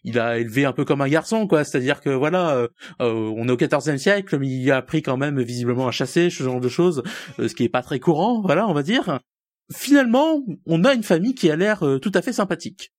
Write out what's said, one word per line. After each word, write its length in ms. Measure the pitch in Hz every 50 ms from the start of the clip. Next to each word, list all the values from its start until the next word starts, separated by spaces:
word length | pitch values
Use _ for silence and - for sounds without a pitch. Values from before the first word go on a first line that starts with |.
| _
il 160 | 120 113 120
a 180 | 113 117 120 113
élevé 260 | 120 117 107 135 139
un 80 | 135
peu 120 | 120 - 143
comme 160 | - 151 139
un 80 | 139 135
garçon, 400 | 147 160 156 - 220 220 214 180
quoi. 160 | 170 151 147
C'est-à-dire 360 | - - 139 127 139 143 -
que 100 | - 147
voilà, 400 | 135 131 139 156 175 185 180 165 143
euh, 120 | 127 120 113 _ _ - - - -
euh, 320 | 127 117 113 113 110 110 110
on 120 | 113 117 123
est 20 |
au 40 | 127
quatorzième 420 | 120 160 143 160 143 - 156 147 135
siècle, 400 | - 196 202 202 196 - - 143
mais 80 | 135 135
il 220 | 131 131 127 139
a 60 | 135
appris 260 | 131 123 - - 156
quand 140 | 151 - 131
même 260 | 131 139 147 143 131
visiblement 460 | 123 113 123 120 120 120 123 123 131 123
à 20 |
chasser, 400 | 113 - 143 127 - 170 175 175
ce 140 | 170 - 139
genre 160 | 127 127 123
de 80 | 123 123
choses, 340 | - - 170 180 170 135 117 - - - - - 131 -
euh, 80 | 117 113
ce 80 | -
qui 80 | - 123
est 40 | 117
pas 140 | - 127
très 160 | 123 - 151 135
courant, 420 | - 175 160 147 180 226 247 220
voilà, 280 | 202 180 147 175 220 214
on 40 |
va 120 | 160 147 135
dire. 340 | 156 226 269 - 185 143 123 _ _ _ _ _ _ _ _ _ _
Finalement, 680 | - - - 254 285 285 262 233 226 262 302 320 320 294 269 214 147 - _
on 180 | - 165 165 180
a 100 | - 269
une 80 | 240
famille 320 | 214 - 185 160 185 254 254
qui 160 | - - 160
a 60 | 151
l'air, 280 | 156 190 214 214 202 165
euh, 140 | 143 135 135
tout 140 | - 208 190
à 80 | 185
fait 100 | 175 262
sympathique. 600 | 233 - 208 190 170 - - - - - - - _